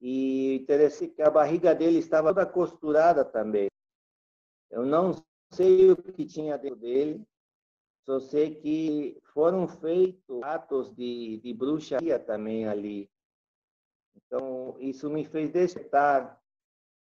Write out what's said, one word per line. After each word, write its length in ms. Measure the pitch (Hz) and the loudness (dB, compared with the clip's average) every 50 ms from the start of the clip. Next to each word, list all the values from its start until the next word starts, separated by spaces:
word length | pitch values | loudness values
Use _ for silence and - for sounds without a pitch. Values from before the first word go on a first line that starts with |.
e 560 | 123 127 131 131 135 131 131 135 135 135 135 127 | -8 -6 -4 -2 -2 -2 -2 0 0 0 -2 -2
interessante 520 | 131 - 147 147 151 143 - - 180 165 - | 0 2 4 4 4 4 2 0 -10 -8 -4
que 80 | - | 0
a 80 | 151 151 | 2 4
barriga 440 | 147 156 143 - 165 165 175 170 156 | 4 4 4 2 2 2 4 4 4
dele 240 | 135 160 165 170 156 | 4 4 4 4 2
estava 300 | 160 - 156 160 156 160 | 2 2 0 2 2 4
toda 180 | 185 196 180 | 2 2 0
costurada 800 | 180 - 180 175 165 - - - 151 147 156 160 175 170 143 127 | 0 0 -2 -2 -2 -4 -6 -4 0 4 4 6 6 6 4 2
também. 440 | - - 110 107 107 107 104 98 98 _ _ _ _ _ _ _ _ _ _ _ _ _ _ _ _ _ _ _ - | 0 -2 -4 -4 0 0 0 0 -2 _ _ _ _ _ _ _ _ _ _ _ _ _ _ _ _ _ _ _ -12
Eu 140 | - 113 127 | -8 -4 -2
não 300 | 139 151 170 185 185 156 - - _ _ _ _ _ | 0 0 2 0 0 -2 -6 -10 _ _ _ _ _
sei 400 | - - 185 185 185 185 190 185 | -2 2 4 6 8 8 8 8
o 60 | 180 | 6
que 300 | - - - - - - | 4 0 -12 -10 -10 -10
tinha 320 | - - 160 156 151 143 139 | -10 -8 -8 -6 -6 -6 -6
dentro 180 | 135 139 123 | -6 -10 -12
dele, 500 | 107 113 120 127 135 147 151 156 214 214 _ _ _ _ _ _ _ _ _ _ _ _ _ _ _ _ | -10 -6 -2 0 0 0 -2 -4 -10 -12 _ _ _ _ _ _ _ _ _ _ _ _ _ _ _ _
só 160 | 135 135 131 | -4 -4 -4
sei 340 | 131 - 147 147 156 156 156 | -4 -2 0 0 0 0 -2
que 680 | - - 147 156 160 160 156 151 151 143 - - - _ _ - | -6 -4 -4 -2 -2 -2 -2 -2 -4 -4 -6 -10 -14 _ _ -2
foram 320 | 147 156 170 185 185 175 | 0 2 2 2 0 -2
feitos 760 | - - - 156 160 170 185 185 185 180 _ _ - 131 123 | -4 -6 -8 -4 -2 2 2 2 2 0 _ _ -12 -10 -10
atos 520 | 123 143 156 - - - 139 131 120 107 113 | -8 -6 -8 -8 -6 -4 -4 -4 -4 -6 -10
de, 440 | 120 123 123 120 120 117 113 110 110 | -10 -8 -8 -8 -8 -8 -10 -10 -10
de 140 | 120 123 | -10 -10
bruxaria 640 | 113 113 131 139 156 156 151 - 143 123 165 165 135 117 | -8 -6 -4 -4 -4 -4 -4 -4 -6 -4 -2 -2 -4 -4
também 500 | - - 107 107 107 110 113 113 110 107 | -4 -6 -8 -6 -6 -6 -6 -4 -4 -4
ali. 420 | 104 104 101 104 104 101 101 _ _ _ _ _ _ _ _ _ _ _ _ _ _ _ _ _ _ _ _ _ _ | -4 -6 -6 -8 -10 -10 -12 _ _ _ _ _ _ _ _ _ _ _ _ _ _ _ _ _ _ _ _ _ _
Então, 600 | 104 _ - 123 127 135 131 131 127 127 127 117 - | _ _ -8 -8 -8 -8 -8 -10 -10 -12 -12 -14 -12
isso 320 | 131 135 131 - 147 147 | -12 -12 -10 -10 -10 -8
me 140 | 151 156 151 | -8 -8 -8
fez 260 | - - 156 151 147 | -8 -6 -6 -6 -4
despertar 880 | - 180 180 175 180 - - - - 143 143 143 139 131 123 120 - _ _ _ _ _ _ _ _ _ _ _ _ _ | -2 0 0 -2 -2 -8 -8 -2 0 2 2 2 2 0 -2 -4 -16 _ _ _ _ _ _ _ _ _ _ _ _ _